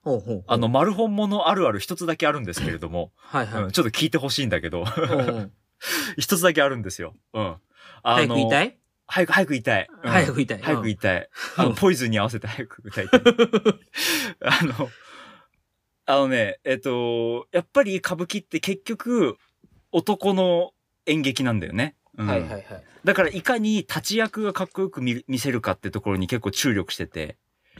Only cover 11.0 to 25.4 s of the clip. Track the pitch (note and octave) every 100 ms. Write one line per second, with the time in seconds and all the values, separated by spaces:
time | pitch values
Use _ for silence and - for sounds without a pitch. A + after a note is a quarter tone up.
11 | G2+ F2 - - - - B2+ G#2+ G3 D#3
12 | A#2+ G#2+ G#2+ A2+ A2 B2 A#2+ - G#2 G#2+
13 | F#2+ B3 A#3+ A#3 A#3 G#3+ G#3+ - _ -
14 | E4+ D#4+ B3 - - - E3 A2+ B2+ -
15 | - - - - _ _ _ _ _ _
16 | - C#3 C3+ B2+ G#2 - - C3 C3+ B2
17 | A#2+ A#2 A#2 A#2+ - F3 E3+ C#4+ G#3+ F#3
18 | - E3+ F3+ G#3 - D#3+ - G3 - A3+
19 | A#3 A#3+ C#3+ - _ _ _ _ _ F3
20 | F#3 G3+ G3+ F#3+ F#3 F3 F3 _ _ _
21 | - D#3 C3+ - B2+ A2 E2 F#2 - -
22 | _ - G#2 - D#2+ G2+ - G2 - -
23 | F3 F#3+ E3 F#3 - A#3+ G#3+ G#3+ - D#3+
24 | - A3 A3 - G#3+ - F#3 - F#3+ D3+
25 | B2+ A#2+ - C3